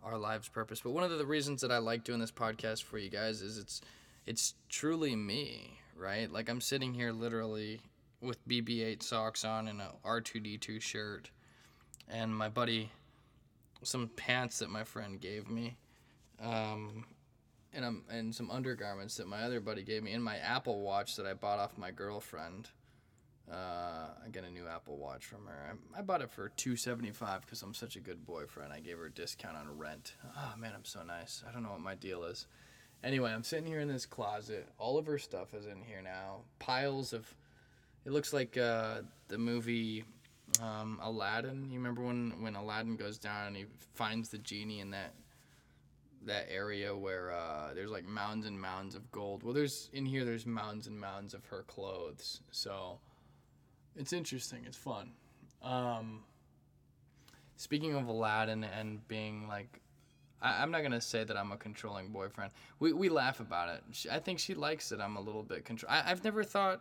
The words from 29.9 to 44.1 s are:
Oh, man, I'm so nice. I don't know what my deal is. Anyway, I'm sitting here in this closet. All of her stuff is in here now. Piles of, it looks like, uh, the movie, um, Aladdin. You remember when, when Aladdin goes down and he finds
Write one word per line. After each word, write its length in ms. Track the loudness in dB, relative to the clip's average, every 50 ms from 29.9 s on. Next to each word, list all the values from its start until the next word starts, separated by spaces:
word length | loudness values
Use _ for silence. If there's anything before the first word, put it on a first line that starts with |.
| -6 -6 -10 -14 -14 -14 -14 -12 -8
Oh, 180 | -6 -6 -4 -4 -6
man, 140 | -6 -6 -8
I'm 100 | -8 -8
so 180 | -8 -8 -8 -6
nice. 420 | -6 -6 -6 -6 -8 -8 -10 -8 -8
I 40 | -6
don't 100 | -6 -4
know 80 | -4
what 100 | -4 -4
my 140 | -4 -4 -6
deal 300 | -4 -4 -4 -2 -2 -2
is. 220 | -4 -4 -6 -8 -12 -14 -20 -20 -20 -20 -20 -20 -20 -18 -4 0
Anyway, 260 | 2 4 4 4 4
I'm 140 | 2 0 0
sitting 220 | 0 -2 -2 0
here 140 | 0 0 2
in 80 | 2 2
this 180 | 2 0 -2
closet. 600 | -6 -4 -2 0 0 0 -2 -2 -2 -4 -4 -4 -8 -8
All 220 | -4 0 4 4 4
of 80 | 4
her 120 | 4 2 0
stuff 360 | 0 -2 -4 -4 -4 -4 -6
is 120 | -8 -8
in 160 | -8 -8 -10 -10
here 200 | -10 -10 -10 -8
now. 380 | -6 -6 -4 -4 -4 -6 -8 -12 -16 -16 -8
Piles 540 | 2 4 6 6 6 4 4 2 0 0 -2
of, 200 | -4 -4 -6 -16 -20 -20 -20 -20 -20 -20 -20 -20 -20 -20 -20 -20 -14 -6
it 80 | 4 4
looks 200 | 4 4 6 4
like, 260 | 4 4 4 6 6
uh, 440 | 8 8 8 6 4 2 0 -2 -4 -8 -12 -18 -10 -6
the 100 | 0 2
movie, 640 | 4 4 4 4 4 4 2 4 4 2 0 -2 -4 -8 -14 -20 -20 -20 -20 -20 -20 2 2 2
um, 380 | 2 4 -2 0 0 -2 -2 -2 -2
Aladdin. 680 | -2 0 2 2 4 4 4 2 0 -2 -4 -4 -4
You 80 | -2 -2
remember 240 | 0 0 0 0 0
when, 400 | 0 2 2 0 0 -2 -2 -4
when 120 | -4 -2
Aladdin 420 | -2 -4 -2 0 0 0 0 0
goes 220 | -2 -2 -4 -4 -4
down 280 | -4 -2 -2 -2 -2 -2
and 80 | -4
he 100 | -6 -8 -10 -12 -18 -20 -16 -4
finds 360 | 0 0 2